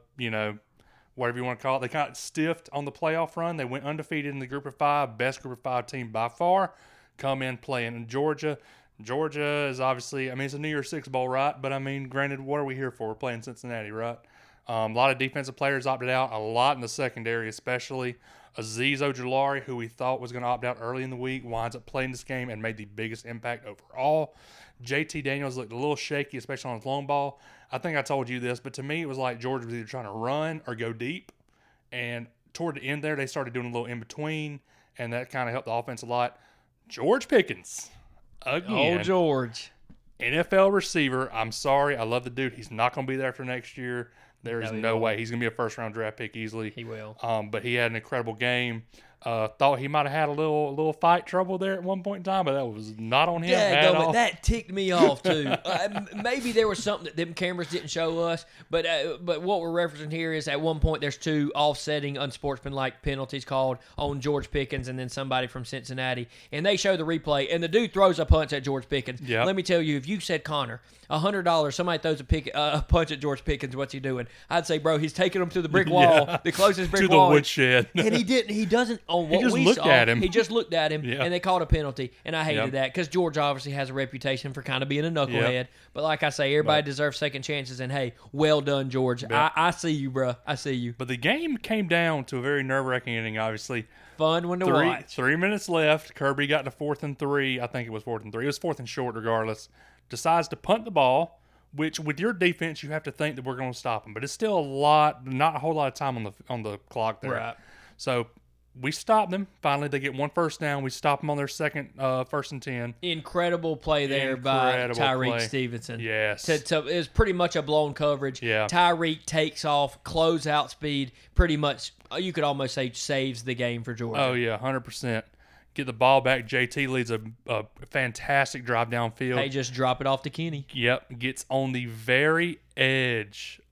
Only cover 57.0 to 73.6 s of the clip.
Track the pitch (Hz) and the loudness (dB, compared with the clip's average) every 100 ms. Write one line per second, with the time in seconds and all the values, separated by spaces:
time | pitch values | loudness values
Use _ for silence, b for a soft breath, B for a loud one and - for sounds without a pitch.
57 | 160 156 170 165 180 180 147 175 160 165 | -6 -6 -6 -4 -4 -4 -6 -6 -6 -4
58 | 165 165 170 165 - B B 165 165 156 | -2 0 -2 -2 -8 B B -2 0 0
59 | 160 135 175 156 180 196 170 170 170 147 | -2 -4 -2 -2 0 0 0 0 -2 -4
60 | 151 160 165 156 147 143 160 156 160 151 | -6 -4 -2 -2 -2 -2 -2 2 2 2
61 | 143 - 165 151 147 143 147 139 - 151 | -2 -4 -2 0 0 2 2 0 -2 -2
62 | 143 139 139 - 143 131 139 135 131 - | -2 -4 -6 -6 -6 -6 -6 -4 -4 -4
63 | 147 135 131 139 - 135 131 120 B B | -4 -4 -4 -8 -4 0 0 -2 B B
64 | 143 143 139 143 - 147 131 139 127 127 | -4 -2 -2 -2 -2 -4 -4 -4 -6 -8
65 | 127 139 135 127 127 127 120 135 123 131 | -8 -6 -4 -2 -2 -6 -10 -10 -8 -6
66 | 127 123 120 B B 147 190 196 196 180 | -4 -4 -6 B B -2 2 4 4 2
67 | 160 165 160 143 135 170 170 208 226 196 | 0 -2 0 0 2 0 0 -2 -2 4
68 | 190 165 156 160 147 143 135 135 117 139 | 4 6 4 4 4 -2 -2 -4 -2 -4
69 | 127 123 131 113 131 190 180 170 156 143 | -4 -6 -2 2 2 2 2 2 2 -2
70 | 139 202 - 160 156 151 123 117 b b | -2 -6 -2 -4 -2 -4 -4 -8 b b
71 | b 151 190 202 175 165 147 131 175 160 | b 0 0 2 2 4 2 0 0 0
72 | 165 143 127 160 - 147 151 147 - 170 | 0 0 0 0 0 -2 0 0 2 2
73 | 156 143 143 135 - 139 | 2 -2 -4 -4 -2 -4